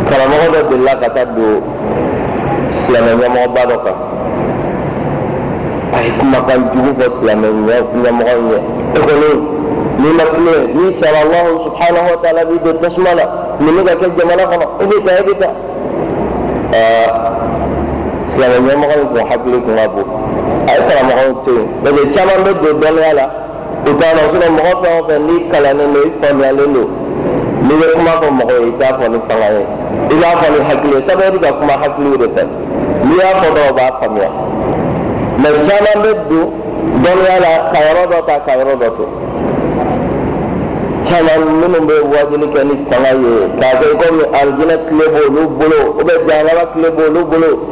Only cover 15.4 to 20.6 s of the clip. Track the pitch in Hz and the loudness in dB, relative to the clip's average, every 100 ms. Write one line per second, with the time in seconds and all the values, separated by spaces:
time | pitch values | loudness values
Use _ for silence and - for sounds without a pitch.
15.4 | 180 - - - - - - - - - | 0 -4 -8 -8 -6 -6 -4 -4 -4 -4
16.4 | - - - 113 113 113 113 113 - - | -4 -4 0 2 2 2 2 0 -2 -4
17.4 | - - - - - - - - - - | -4 -4 -4 -4 -4 -4 -4 -6 -4 0
18.4 | 127 123 131 143 147 147 131 120 107 120 | 2 2 2 2 2 0 0 -2 -2 -2
19.4 | 127 123 110 110 107 101 95 - - - | 0 -2 0 0 0 -2 -4 -6 -6 -4
20.4 | - - | -4 -2